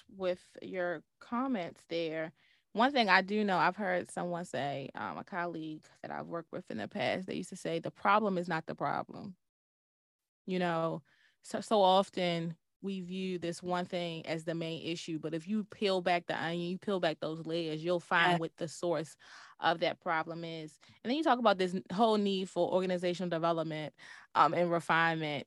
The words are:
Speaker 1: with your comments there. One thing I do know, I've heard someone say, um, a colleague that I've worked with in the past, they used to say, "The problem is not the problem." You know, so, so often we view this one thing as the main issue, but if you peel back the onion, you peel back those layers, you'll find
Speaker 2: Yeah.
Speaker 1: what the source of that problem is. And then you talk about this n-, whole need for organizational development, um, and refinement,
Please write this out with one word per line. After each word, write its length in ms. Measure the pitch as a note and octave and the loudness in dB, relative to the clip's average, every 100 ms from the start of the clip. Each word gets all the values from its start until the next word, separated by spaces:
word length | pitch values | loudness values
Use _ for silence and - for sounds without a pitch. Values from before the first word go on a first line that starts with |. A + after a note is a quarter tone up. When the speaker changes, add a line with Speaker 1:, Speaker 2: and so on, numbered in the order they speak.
| - G3 | -16 -6
Speaker 1:
with 240 | F#3 F#3 - - | -2 -4 -6 -16
your 400 | F3+ F#3 F3 D#3+ - _ | -10 -4 -4 -4 -10 _
comments 600 | - A#3+ C4+ A#3 E3 - - | -6 -4 -2 -2 -4 -10 -6
there. 440 | E3 D#3+ D#3+ D#3+ - _ _ _ | -4 -2 -4 -6 -10 _ _ _
One 200 | G3 B3+ | 2 4
thing 160 | C#4+ G#3+ | 4 6
I 140 | F#3 | 6
do 220 | F#3+ G#3+ | 4 0
know, 140 | G#3 F3 | 2 4
I've 180 | E3 F#3 | 2 2
heard 340 | G3 F3+ - | -2 -2 -4
someone 340 | - F3+ E3+ | -6 -4 -6
say, 460 | F3+ B2 C#3+ C#3 C#3 | -6 -4 -4 -6 -8
um, 240 | - G#2 D#2+ | -8 -8 -8
a 60 | |
colleague 600 | - F#3 F3 E3+ D#3 D#3 - _ | -8 -6 -4 -6 -8 -10 -14 _
that 80 | - | -10
I've 160 | D3 D#3 | -8 -6
worked 260 | E3+ E3 | -8 -8
with 180 | - - | -12 -8
in 80 | G#2+ | -8
the 100 | G2+ | -8
past, 380 | G#3 B2 G2+ F#3+ | -4 -2 -2 -4
they 100 | - | -8
used 140 | F#3 | -8
to 60 | F#3 | -8
say, 220 | E3+ E3 | -6 -4
"The 120 | D#3+ | -6
problem 460 | - G#3 G#3 G#3+ F3+ | -4 2 2 2 -2
is 100 | F3+ | -2
not 180 | D#3+ - | -4 -6
the 80 | |
problem." 600 | - D3 - - - G3+ F#3 _ _ _ _ _ _ _ _ _ _ - | -4 -2 -2 -6 -10 -14 -16 _ _ _ _ _ _ _ _ _ _ -4
You 120 | F#3 | -2
know, 440 | F3 E3 E3 E3 _ _ _ _ | 0 0 0 -4 _ _ _ _
so, 180 | - A3 | -10 -8
so 200 | - G#3+ | 2 6
often 760 | F#3 F#3 G3 - F3+ E3+ E3 E3 _ _ | 8 6 4 0 0 0 -2 -8 _ _
we 180 | F#3+ F#3+ | -8 -6
view 380 | F3 F#3+ F#3 F3+ | -6 -4 -4 -2
this 240 | E3+ F3 | -4 -4
one 220 | F3+ F3+ F3+ | -2 -2 -2
thing 380 | F3 F3 D#3+ - | -2 -2 -4 -4
as 180 | E3 | -6
the 100 | D#3+ | -4
main 280 | E3 E3 E3 | -4 -4 -6
issue, 360 | - E3+ - D#3+ | -6 -6 -6 -6
but 160 | D#3 | -4
if 140 | D#3+ E3 | -6 -2
you 160 | G#3+ | -4
peel 360 | G3+ - G3+ F#3+ | -4 -2 0 2
back 240 | F3+ F3 - | 2 0 0
the 140 | A2 | -4
onion, 300 | D#3+ F3 F3 | -2 -2 -2
you 80 | F#3 | -4
peel 220 | - F#3+ | -2 0
back 180 | F3 D#3 | 0 -2
those 260 | D3+ D#3+ D#3+ | -6 -6 -4
layers, 360 | E3+ D#3+ D#3 | -4 -2 -4
you'll 160 | E3 F3 | 0 -2
find 340 | - F3+ E3+ | 2 4 6
Speaker 2:
Yeah. 60 | F3 | 4
Speaker 1:
what 140 | E3 - | 0 -6
the 100 | E3 | -10
source 480 | - F3 D3+ D#3+ - - - - - | -4 -2 -2 -4 -12 -20 -20 -20 -2
of 200 | D#3+ E3+ | 0 2
that 180 | E3+ D3 | 0 -2
problem 440 | F#3 D#3+ D#3+ E3 | -2 -2 -2 -6
is. 340 | E3+ E3 D#3 - - - | -8 -8 -12 -16 -20 -12
And 80 | G#3+ | -4
then 60 | C#4+ | 0
you 80 | |
talk 140 | D#4 B3 | 4 6
about 200 | A3+ F#3+ | 6 6
this 160 | F#3 | 2
n-, 80 | F3+ - | 0 -4
whole 240 | F#3 A#3 G#3+ | 4 4 6
need 320 | G3+ G3 F#3+ | 2 0 -2
for 200 | F3+ E3+ | 0 2
organizational 580 | F#3 F#3 F3+ F3+ F3 F3+ | 2 2 0 0 -2 -2
development, 640 | E3 E3 E3 D#3+ D#3 E3+ - - - - - | 0 0 0 -2 -4 -6 -10 -20 -20 -2 6
um, 160 | D3+ | 6
and 160 | E3 F3 | 6 2
refinement, 760 | E3+ - E3 E3 E3 D#3 C#3 | 2 2 4 4 2 -2 -4